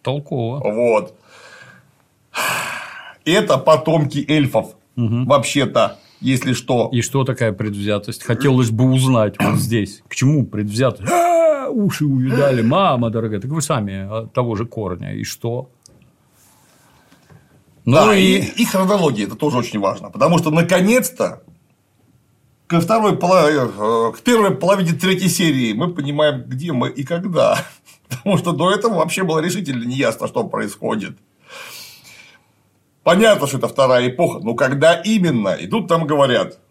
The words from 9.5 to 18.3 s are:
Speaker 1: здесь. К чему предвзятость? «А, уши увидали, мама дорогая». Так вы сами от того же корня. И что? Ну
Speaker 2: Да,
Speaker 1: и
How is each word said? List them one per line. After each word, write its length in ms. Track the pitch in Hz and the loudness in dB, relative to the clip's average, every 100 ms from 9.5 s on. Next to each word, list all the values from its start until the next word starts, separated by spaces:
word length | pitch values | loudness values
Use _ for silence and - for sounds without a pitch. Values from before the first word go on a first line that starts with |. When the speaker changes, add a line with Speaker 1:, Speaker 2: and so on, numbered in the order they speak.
Speaker 1:
здесь. 480 | - 127 110 95 - _ | 0 0 -2 -2 -8 _
К 60 | |
чему 300 | - 131 151 | 0 2 2
предвзятость? 640 | 104 104 104 107 131 - 92 | 0 -4 -4 0 0 -2 -2
«А, 580 | 349 349 339 330 285 262 | 2 4 4 4 2 -2
уши 360 | 233 202 - | -2 -2 0
увидали, 560 | 151 135 127 131 143 127 | 0 0 0 2 2 2
мама 480 | 113 165 190 127 117 | 2 2 2 2 0
дорогая». 300 | 113 113 104 | -2 -4 -6
Так 120 | 117 | -4
вы 100 | 160 | -6
сами 460 | - - 101 95 95 | -2 -2 -2 -6 -8
от 240 | 110 110 | -8 -6
того 220 | - 120 | -4 -2
же 100 | 104 | -2
корня. 480 | 120 - 95 90 - | -4 -6 -6 -8 -8
И 100 | 101 | -8
что? 460 | - - 120 123 135 _ _ _ _ _ _ _ _ _ _ _ _ _ _ _ _ - _ _ _ _ | -10 -8 -6 -6 -10 _ _ _ _ _ _ _ _ _ _ _ _ _ _ _ _ -20 _ _ _ _
Ну 80 | - | 2
Speaker 2:
Да, 200 | 143 110 | 4 6
Speaker 1:
и 220 | 95 190 | 6 4